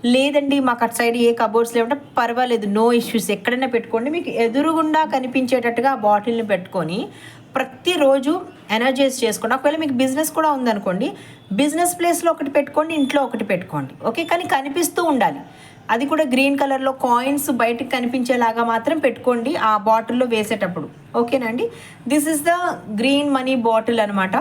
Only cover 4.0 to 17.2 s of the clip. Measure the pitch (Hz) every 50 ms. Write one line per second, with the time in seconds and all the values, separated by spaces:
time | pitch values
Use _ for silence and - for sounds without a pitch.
4 | 233 285 311 349 285 262 233 226 233 233 220 277 294 320 320 320 311 311 302 311
5 | 311 302 302 262 254 247 254 269 254 240 262 247 233 233 226 233 240 269 269 240
6 | 208 208 208 208 208 233 233 226 226 208 208 175 180 - - 190 165 156 175 214
7 | 339 415 - - - - - - - - - 269 262 262 - - - 349 359 339
8 | 294 269 269 277 254 285 330 370 - - - - - - 208 220 240 262 262 262
9 | 277 269 262 - 233 220 208 - - 220 254 262 269 294 302 320 320 294 262 240
10 | 262 262 262 294 311 311 - 320 320 311 285 269 254 240 220 202 - 196 180 185
11 | 240 339 - - - - - - - - 190 202 277 302 302 330 349 349 349 349
12 | 339 349 330 339 339 330 320 320 294 277 285 294 277 - - 302 311 320 330 302
13 | 277 254 277 294 269 247 - 220 220 - 202 175 180 - - 147 135 131 - -
14 | - - - 339 330 - 330 339 359 - 359 269 269 285 277 349 339 - - -
15 | 349 330 294 247 202 165 139 - - - - - - - - - - - 220 233
16 | 277 285 320 311 311 262 247 254 269 277 277 277 285 277 269 262 269 269 262 269
17 | - 254 240 240